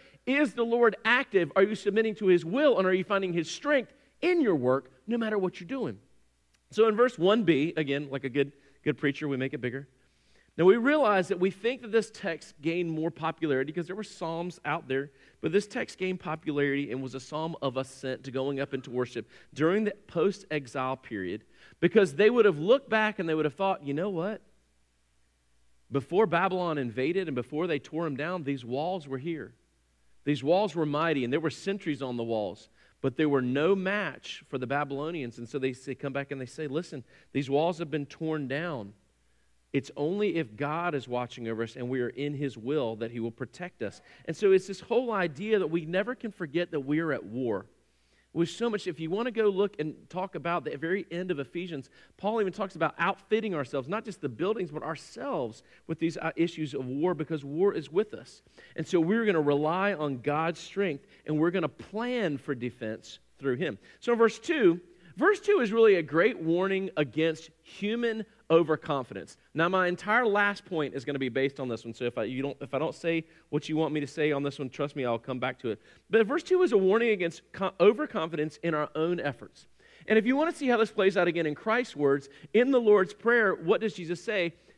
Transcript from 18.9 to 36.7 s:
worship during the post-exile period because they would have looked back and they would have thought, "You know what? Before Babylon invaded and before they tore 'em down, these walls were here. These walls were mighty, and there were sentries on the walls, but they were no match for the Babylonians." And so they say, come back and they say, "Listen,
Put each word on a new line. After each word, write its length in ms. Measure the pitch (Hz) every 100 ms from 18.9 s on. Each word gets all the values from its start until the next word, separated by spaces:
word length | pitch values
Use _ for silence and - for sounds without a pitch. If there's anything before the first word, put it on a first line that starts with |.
worship 380 | 123 123 120 110 - -
during 300 | 131 160 202
the 80 | 208 - -
post-exile 880 | 175 180 196 - 151 131 139 131 131
period 460 | - 104 90 107 _ _ - -
because 340 | 170 220 185
they 160 | 139 214
would 140 | 247
have 140 | 208 147
looked 300 | 175 269 -
back 300 | 220 214 208
and 100 | 165
they 60 |
would 100 | 156
have 100 | 151
thought, 280 | 131 196 185
"You 120 | 139
know 160 | 143 202
what? 300 | 180 185 214 _ _ _ _ _ _ _ _ _ _ _ _ _ _ -
Before 360 | 135 - 180 214
Babylon 520 | 170 190 185 175 151
invaded 500 | 123 107 143 185 170
and 60 |
before 320 | 123 120 151 175
they 120 | 147
tore 280 | - 156 170
'em 100 | 131
down, 280 | 156 180
these 200 | 139 139
walls 440 | 120 131 165 185 143
were 100 | 131
here. 360 | 156 160 104 - _ _ _ _ _ _
These 200 | - 143
walls 300 | 135 180 208
were 120 | 165 151
mighty, 380 | 147 165 147
and 80 | 120
there 80 | 147
were 100 | 151
sentries 500 | - 196 202 170 139
on 160 | 131 120
the 80 |
walls, 440 | 117 110 101 98 - _ _ _
but 160 | 135 123
they 100 | 151
were 160 | 139
no 320 | 123 135 160
match 720 | 196 185 208 175 - - - -
for 100 | 135
the 80 | 123
Babylonians." 720 | 139 143 139 156 170 120 117
And 100 | 120
so 100 | 143
they 140 | 131
say, 220 | 123 -
come 180 | 127 143
back 180 | 135 139
and 100 | 135
they 60 | 127
say, 220 | -
"Listen, 360 | 151